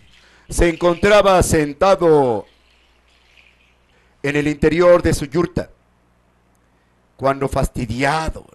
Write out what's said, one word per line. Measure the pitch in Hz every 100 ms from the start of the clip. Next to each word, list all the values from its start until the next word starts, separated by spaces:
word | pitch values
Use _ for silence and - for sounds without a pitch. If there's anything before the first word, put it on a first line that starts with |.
| _ _ _ _ -
se | - 170
encontraba | 165 175 170 196 208 196 180
sentado | - 160 147 143 190 190 170 151 131 107 - _ _ _ _ _ _ _ _ _ _ _ _ _ _ _ _ _
en | 139 147
el | 147
interior | 147 156 156 175 170
de | 165
su | 156 143
yurta, | 175 170 - 95 _ _ _ _ _ _ _ _ _ _ _ _ _ _ -
cuando | 131 139 135
fastidiado, | 143 135 - 120 117 139 156 156 - -